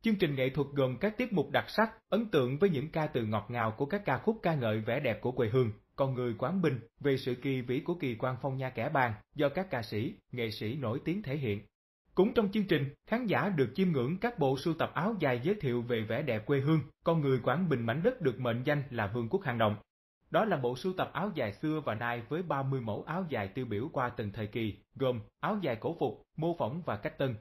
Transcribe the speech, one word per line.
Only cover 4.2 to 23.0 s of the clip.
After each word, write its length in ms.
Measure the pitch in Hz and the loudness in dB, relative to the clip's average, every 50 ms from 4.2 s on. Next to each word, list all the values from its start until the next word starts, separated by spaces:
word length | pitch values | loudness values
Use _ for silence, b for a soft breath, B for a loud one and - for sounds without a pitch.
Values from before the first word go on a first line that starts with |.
| - - 226 220 - | 2 0 -2 2 0
ca 120 | 180 165 | 0 0
ngợi 260 | 147 117 110 107 110 | 2 2 2 0 0
vẻ 200 | 110 110 117 143 | 0 0 -2 0
đẹp 200 | 151 123 107 - | 0 0 -2 0
của 120 | - 117 131 | -2 -4 0
quê 160 | 127 123 110 | 2 0 4
hương, 240 | 101 131 127 110 107 - _ _ _ | 4 4 4 4 0 -6 _ _ _
con 180 | - 139 135 131 | -2 0 0 0
người 200 | 120 123 123 113 110 | -2 -2 -2 -2 -2
Quảng 240 | 127 131 180 196 170 | -2 -2 0 2 2
Bình, 180 | 151 131 113 - - _ _ | 2 0 0 -6 -12 _ _
về 160 | - 143 135 | 0 2 2
sự 180 | 131 135 135 127 | 2 0 -2 -4
kỳ 260 | - - 143 135 131 | -2 -2 -2 -2 -2
vĩ 200 | 120 120 123 139 | 0 0 -2 -2
của 140 | 165 - 175 | 0 -2 -4
kỳ 200 | 175 - 131 117 | -2 -2 -4 -2
quan 220 | 113 - 127 127 117 - | -2 -2 -4 -4 -2 -4
Phong 140 | 139 131 | -4 -4
Nha 140 | 131 131 131 | -2 -4 -4
Kẻ 180 | - - 113 143 | -4 -2 -2 0
Bàng, 260 | 156 139 127 120 113 - - _ _ | 2 4 2 2 2 -4 -10 _ _
do 140 | 135 151 143 | 0 0 2
các 220 | 139 180 196 190 | 2 0 -4 -2
ca 120 | - 123 117 | -4 -4 -4
sĩ, 320 | - - 104 110 165 214 - _ _ - | -2 -2 -2 -2 -2 -4 -10 _ _ -6
nghệ 180 | 123 117 113 | -4 -4 -4
sĩ 260 | 107 - 117 107 123 | -4 -4 -4 -4 -4
nổi 240 | 156 135 110 113 147 - | -2 -2 -2 -2 -2 -2
tiếng 180 | 160 170 208 214 | -2 -4 -2 -2
thể 140 | 135 131 | -4 -4
hiện. 240 | 156 135 113 101 104 - - _ _ _ _ _ _ _ _ _ | -2 0 -2 -2 -2 -4 -14 _ _ _ _ _ _ _ _ _
Cũng 200 | - 180 240 - | 4 4 6 6
trong 180 | 240 214 196 - | 2 2 2 2
chương 140 | 220 202 | 0 2
trình, 280 | 196 165 147 139 135 - _ _ | 2 2 2 2 -2 -4 _ _
khán 200 | - 214 240 254 | -2 -2 -2 0
giả 220 | 208 156 120 139 196 | 2 2 2 2 2
được 240 | 202 151 135 110 - | 4 2 2 2 2
chiêm 180 | - 190 185 165 | 2 2 2 4
ngưỡng 260 | 135 117 131 175 190 | 2 0 0 -2 0
các 200 | - 240 240 - | -2 -2 0 2
bộ 180 | 147 131 135 - | 2 2 2 2
sưu 160 | - 170 160 | 0 -2 0
tập 160 | 160 131 113 - | 0 -2 -2 0
áo 200 | - 156 208 240 190 | -2 -2 0 0 2
dài 200 | 156 139 123 120 120 | 2 2 2 2 2
giới 120 | 160 208 | 0 0
thiệu 280 | 208 - 135 120 123 117 | 0 0 0 0 0 0
về 180 | 120 123 113 | 0 0 0
vẻ 220 | 110 110 113 120 156 | 0 0 -2 -2 0
đẹp 240 | - 113 107 107 | 0 -2 -2 2
quê 140 | - 143 139 | 2 2 2
hương, 200 | 127 143 160 156 139 - _ _ _ | 4 4 4 4 2 0 _ _ _
con 160 | - 170 170 | 2 2 4
người 180 | 143 139 135 127 | 4 4 2 2
Quảng 300 | - 135 127 165 190 170 | 2 2 2 2 2 2
Bình 180 | 139 123 117 | 2 0 2
mảnh 160 | 110 113 151 170 | 0 0 2 2
đất 180 | 240 254 - | 0 0 2
được 200 | 165 135 117 - | 0 -2 0 0
mệnh 220 | 127 123 117 120 131 | -2 0 0 0 0
danh 200 | 147 147 147 135 - | 0 0 0 0 -4
là 160 | 120 117 107 | -2 -2 -2
Vương 220 | 95 104 123 117 117 | -2 0 -2 -2 0
quốc 140 | - 190 - | -2 -2 -2
hang 140 | 131 120 113 | -2 0 4
động. 180 | 113 107 107 107 - _ _ _ _ _ _ _ _ _ | 4 2 2 0 -8 _ _ _ _ _ _ _ _ _
Đó 140 | - 160 208 | 2 2 2
là 120 | 220 185 | 4 0
bộ 200 | 151 127 120 127 | 0 0 -2 -2
sưu 160 | 131 - 185 185 | -2 -4 -4 -2
tập 180 | 180 139 - - | -2 -4 -2 -2
áo 180 | 143 175 208 180 | -4 -4 -4 -2
dài 180 | 151 123 104 98 | -2 -2 -2 -2
xưa 280 | - - 156 156 156 143 | -4 -4 -2 -2 -2 -2
và 100 | 127 110 | -4 -4
nay 280 | 110 117 117 120 120 110 - | -2 -2 -4 -4 -4 -4 -6
với 140 | 147 165 190 | -6 -6 -2
ba 200 | 165 143 139 139 | -2 -2 -2 0
mươi 180 | 135 135 135 | 0 -2 -2
mẫu 240 | 120 110 101 - | -2 -4 -4 -6